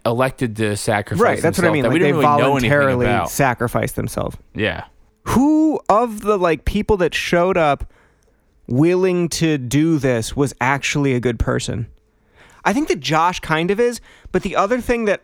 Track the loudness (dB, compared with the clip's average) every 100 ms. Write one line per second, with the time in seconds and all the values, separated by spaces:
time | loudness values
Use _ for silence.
0 | -2 0 0 -2 -4 -2 -2 -2 0 -2
1 | 0 0 2 2 0 2 0 2 2 2
2 | 2 4 4 4 2 2 2 2 2 2
3 | 0 0 -2 0 0 0 -2 -2 -4 -6
4 | -6 -6 -8 -10 -12 -6 -4 -4 -12 _
5 | _ _ -2 2 4 4 2 0 2 2
6 | 2 -2 -2 0 0 0 -2 -2 0 0
7 | 0 -2 0 2 2 2 0 0 -6 -18
8 | _ _ _ _ _ _ -4 0 2 2
9 | 0 0 -2 -2 0 0 0 0 2 2
10 | 0 0 -2 -2 -2 0 0 0 -2 -2
11 | 0 0 0 -2 -2 -2 -4 -6 -8 -14
12 | _ _ _ _ -20 -6 -2 -2 -2 -4
13 | 0 0 0 -2 -2 0 0 0 0 -2
14 | -12 -20 -6 -4 -2 0 0 -2 -2 -2
15 | 0 -2